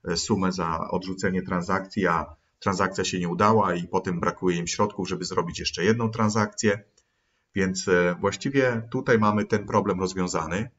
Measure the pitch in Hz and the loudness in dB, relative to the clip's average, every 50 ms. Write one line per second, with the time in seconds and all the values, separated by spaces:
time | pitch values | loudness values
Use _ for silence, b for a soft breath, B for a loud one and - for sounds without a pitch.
0 | _ - 87 85 - - 113 95 92 92 92 92 87 82 80 82 82 - 90 92 | _ -4 -4 -4 0 0 0 2 2 0 0 0 -2 -2 0 -2 -2 -2 -2 -4
1 | 98 95 95 - - 98 92 92 90 92 92 87 85 92 95 95 92 - - 104 | -4 -4 -8 -4 -2 -2 -2 -2 -2 -2 -2 -2 0 0 -2 -2 -2 -4 -2 0
2 | 92 87 85 82 80 - - _ _ _ _ _ - 101 95 90 98 92 - - | 2 2 2 2 0 -4 -12 _ _ _ _ _ -2 -2 0 2 0 0 0 -2
3 | 92 - - 90 87 85 87 87 101 104 110 110 98 95 87 87 87 - - 95 | -4 -2 -2 -2 -2 -2 0 2 4 4 4 4 2 2 0 -2 -4 -2 -2 -2
4 | - 95 90 85 87 90 85 - - 92 87 87 85 85 - - 104 104 - - | -2 -2 -4 -2 -2 -2 -2 0 0 0 0 0 -2 -4 0 0 0 -2 0 -6
5 | 92 90 95 85 92 90 92 92 85 85 78 82 80 - - - 85 101 113 120 | -6 -4 -4 -6 -6 -4 -2 -2 -4 -4 -6 -6 -6 -6 -4 0 2 2 2 2
6 | 117 110 110 117 110 107 104 110 104 104 - - - 107 101 104 - _ _ _ | 0 -2 0 0 0 0 2 2 0 0 -2 -2 0 0 0 0 -4 _ _ _
7 | _ _ _ _ _ _ _ _ _ _ _ 98 95 92 92 92 - 101 92 87 | _ _ _ _ _ _ _ _ _ _ _ -2 -2 0 -2 -4 0 2 4 4
8 | 87 87 87 87 95 98 98 - - 143 139 139 131 127 120 113 113 113 - 135 | 4 2 0 0 0 -2 -2 0 -6 0 2 2 2 4 2 -2 -6 -4 -6 -4
9 | 135 - 123 110 107 104 104 107 104 104 - 104 101 - - 104 95 101 95 90 | 2 4 4 6 6 4 4 2 0 2 0 -2 0 2 2 2 4 2 0 0
10 | 95 90 92 95 90 90 87 87 80 78 82 98 117 139 _ | 0 -2 0 -2 -2 0 0 -2 -2 -2 -2 -4 -4 -6 _